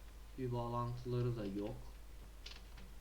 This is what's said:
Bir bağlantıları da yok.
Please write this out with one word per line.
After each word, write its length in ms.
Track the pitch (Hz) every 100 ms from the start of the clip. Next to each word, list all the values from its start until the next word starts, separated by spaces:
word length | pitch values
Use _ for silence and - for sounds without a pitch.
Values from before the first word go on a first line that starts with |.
| - - - -
Bir 140 | 127
bağlantıları 840 | 120 117 120 120 120 123 123 120 110
da 80 | 101
yok. 320 | 101 104 120 - - - - - - - - - - - -